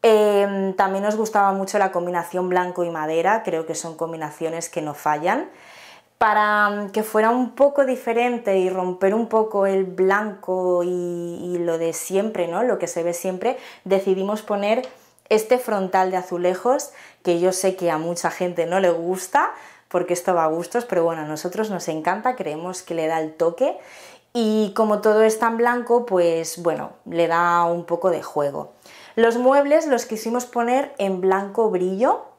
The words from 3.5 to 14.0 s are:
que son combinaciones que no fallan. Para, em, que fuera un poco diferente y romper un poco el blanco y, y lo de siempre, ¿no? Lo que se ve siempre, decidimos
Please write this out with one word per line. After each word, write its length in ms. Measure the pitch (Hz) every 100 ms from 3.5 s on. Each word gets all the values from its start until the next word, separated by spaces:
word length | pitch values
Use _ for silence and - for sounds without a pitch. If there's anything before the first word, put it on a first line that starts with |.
| 165 160
que 80 |
son 220 | 160 170 160
combinaciones 720 | 165 165 151 143 160 165 160
que 140 | -
no 120 | 151
fallan. 560 | 143 156 151 165 233 359 - - - - - _ _
Para, 500 | 220 214 208 208 208
em, 180 | 202 208
que 120 | 208
fuera 280 | 214 220 220
un 200 | 247 247 -
poco 280 | 277 285
diferente 720 | 262 254 - 233 240 240 233 190
y 120 | 185
romper 440 | 185 180 180 190
un 140 | 214 226
poco 380 | 220 220 208 196
el 180 | 190
blanco 1000 | 190 175 190 196 214 196 - 185 180 180
y, 40 | 175
y 680 | 180 175 175 175 170 180 175
lo 200 | 170 165
de 140 | 165
siempre, 540 | 160 - 190 220 214 170
¿no? 140 | 170
Lo 160 | 247 196
que 80 | 170
se 160 | -
ve 100 | 170
siempre, 460 | 170 190 185 - - - -
decidimos 580 | - 190